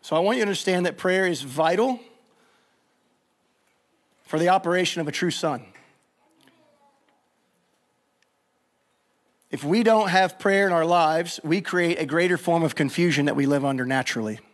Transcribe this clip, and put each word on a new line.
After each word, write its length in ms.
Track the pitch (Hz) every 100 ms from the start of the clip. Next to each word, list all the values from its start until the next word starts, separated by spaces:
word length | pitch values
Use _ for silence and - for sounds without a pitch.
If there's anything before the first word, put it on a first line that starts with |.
So 140 | - 160
I 40 |
want 180 | 190 240
you 60 |
to 40 | 427
understand 380 | 190 - 180 180
that 120 | -
prayer 280 | 185 185 185
is 160 | 165
vital 580 | 139 135 160 185 254 247 - _ _ _ _ _ _ _ _ _ _ _ _ _ _ _ _ _ _ _ _ _
for 140 | - 156
the 120 | 170
operation 520 | 185 175 180 175 -
of 60 | 151
a 40 |
true 200 | 143 180
son. 340 | - 160 127 - - _ _ _ _ _ _ _ _ _ _ _ _ _ _ _ _ _ _ _ _ _ _ _ _ _ _ _ _ _ _ _ _ _ _ _ _ _
If 140 | 139
we 200 | 143 208
don't 260 | 226 220 196
have 280 | 185 185 -
prayer 300 | 202 196 196
in 60 |
our 120 | 170 165
lives, 540 | 175 156 160 170 -
we 180 | 151 180
create 360 | - 180 170 175
a 80 | 156
greater 320 | 160 180 175
form 240 | - 170
of 140 | 160 -
confusion 500 | 143 - 175 147 147
that 100 | 139
we 100 | 139
live 180 | 143
under 220 | 139 131 127
naturally. 540 | 135 127 120 110 107 -